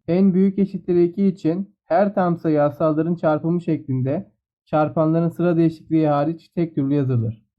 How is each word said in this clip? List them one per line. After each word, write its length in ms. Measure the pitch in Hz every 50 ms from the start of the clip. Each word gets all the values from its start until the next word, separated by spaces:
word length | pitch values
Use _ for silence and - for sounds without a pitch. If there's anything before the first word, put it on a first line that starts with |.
| - -
En 260 | 170 185 196 196 175
büyük 260 | 190 196 196 190 202
eşittir 360 | 196 185 - 170 - - 175
iki 320 | 175 175 175 175 202 196 196
için 480 | 185 - - 156 165 190 196 - _ _ _
her 320 | - 160 180 208 202 202
tam 220 | 202 180 175 170 170
sayı 260 | - 160 151 147 147
asalların 520 | 147 143 - 170 156 151 156 160 170 175
çarpımı 460 | 165 - 160 151 151 160 160 175 175
şeklinde 680 | 170 180 156 143 - - 131 127 127 131 143 196 196 - _ _ _ _ _ _ _
çarpanların 640 | - 165 151 156 147 147 165 156 156 160 165 170 165
sıra 280 | 165 - 170 175 170 165
değişikliği 500 | 165 165 160 - - - 156 160 156 151
hariç 420 | 147 143 147 156 170 165 - _
tek 260 | - 180 165 160 -
türlü 180 | 147 135 135 143
yazılır. 520 | 143 135 127 127 113 113 113 113 - _ _ _